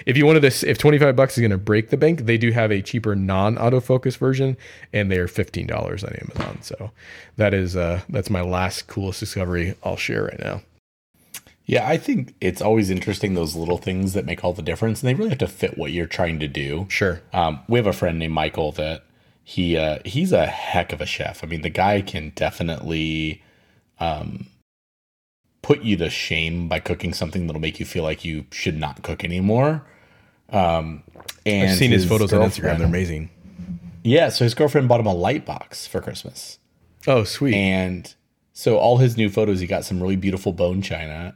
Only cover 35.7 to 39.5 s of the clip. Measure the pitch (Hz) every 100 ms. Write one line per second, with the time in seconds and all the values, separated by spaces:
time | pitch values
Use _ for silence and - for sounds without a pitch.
35.7 | - - 95 - - - - - - _
36.7 | _ _ _ - 131 104 - 139 101 98
37.7 | 95 92 90 - - _ _ _ - -
38.7 | 110 117 123 131 113 107 98 107